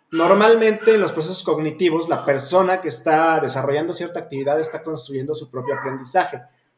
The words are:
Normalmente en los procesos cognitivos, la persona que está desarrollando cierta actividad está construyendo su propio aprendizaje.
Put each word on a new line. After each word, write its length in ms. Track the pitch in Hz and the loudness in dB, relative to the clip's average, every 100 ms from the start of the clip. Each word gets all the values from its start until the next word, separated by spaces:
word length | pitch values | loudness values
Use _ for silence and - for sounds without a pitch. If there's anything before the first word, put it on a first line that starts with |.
| _ | _
Normalmente 800 | 165 175 202 220 226 220 214 226 220 | 0 4 6 6 6 4 2 4 4
en 60 | |
los 100 | 175 | 2
procesos 320 | 165 160 180 | -2 -6 -6
cognitivos, 640 | - 151 156 131 180 160 160 | -2 -2 -2 0 0 0 0
la 180 | 131 - | -2 0
persona 540 | 135 131 180 185 185 | -2 0 2 2 0
que 80 | 160 | -4
está 520 | - 165 156 165 160 | -4 0 2 4 2
desarrollando 540 | 139 131 139 147 170 | -2 -2 -2 -2 -2
cierta 260 | 170 170 170 | -6 -8 -10
actividad 400 | - 135 135 151 | -10 -6 -2 -2
está 220 | 156 156 | -2 -8
construyendo 520 | 160 151 - 135 143 156 | -10 -10 -8 -8 -6 -8
su 140 | 151 | -10
propio 260 | 127 127 135 | -10 -6 -6
aprendizaje. 640 | 135 135 127 185 175 131 - _ _ | -6 -8 -4 -2 -2 -6 -18 _ _